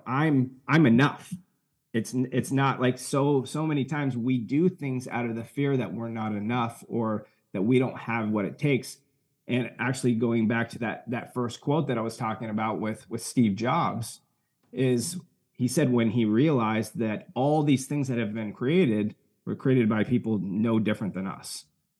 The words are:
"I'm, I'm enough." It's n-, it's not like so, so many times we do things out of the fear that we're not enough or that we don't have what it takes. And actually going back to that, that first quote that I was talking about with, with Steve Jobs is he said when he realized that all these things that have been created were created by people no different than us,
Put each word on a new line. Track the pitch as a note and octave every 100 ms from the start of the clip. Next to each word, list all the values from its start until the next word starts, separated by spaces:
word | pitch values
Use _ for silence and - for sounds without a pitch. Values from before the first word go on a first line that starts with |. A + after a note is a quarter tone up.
| -
"I'm, | C3 D#3+ C#3 B2+ - -
I'm | D3+ C#3+
enough." | A#2 C#3 - - - - _ _ _ _
It's | A2+ G#2+
n-, | B2+ B2+
it's | B2+ B2
not | C3+ C3+ A2+
like | B2+ B2
so, | - C#3+ C#3 C#3+
so | A#2 D3+ D#3
many | D3
times | B2 D3 C#3 B2
we | A#2 B2+
do | G#2 C#3 F3+
things | F3+ C#3+ B2+ B2+
out | A#2+ A#2+
of | A2+
the |
fear | A2 - C#3+ C3+
that | G2+
we're | G2+ A#2
not | A2+ A2
enough | G#2 G#2 B2 A#2+ - -
or | A#2 A2 G#2+ - _ _
that | G#2
we | G#2 B2+
don't | C3 -
have | - A#2 G#2+
what | G#2+ F#2+
it | -
takes. | D3 B2+ - - _ _ _ _ -
And | B2 A2+ -
actually | A#2+ C3+ B2+
going | A2+ A#2+ A#2 G#2+
back | A#2 A2+
to | A2+
that, | A2+ - -
that | A#2+ -
first | B2+ A#2+ -
quote | - D3 C3+
that | A#2+
I |
was | A2+ -
talking | A#2 A2 A2+
about | G#2+ A2 G2
with, | G#2+ G#2+ -
with | A#2
Steve | - - A2+
Jobs | G2 A#2 E3 A#2 A2 A#2 - _ _ _ _ _
is | - C3 B2 A#2 F3+ - _ _
he | _ B2+
said | E3+ C#3
when | B2 A2+
he | A2
realized | G#2+ A2 D#3 C#3 A2 A2 G#2+ -
that | A2 G#2 -
all | - C#3 D3+
these | D3 B2+ -
things | D3 C3+
that | A#2+
have | G#2+
been | A2 G#2+
created | F#2+ B2 F3 D#3+ G#2+ G#2+ - _ _
were | -
created | A#2+ C3+ B2+ A2
by | A2
people | G#2 A#2+ A2+ A2
no | F2+ F#2+ A2+ A2+
different | G#2+ G#2+ G2+
than | F2+ F#2+
us, | - - - - _ _ _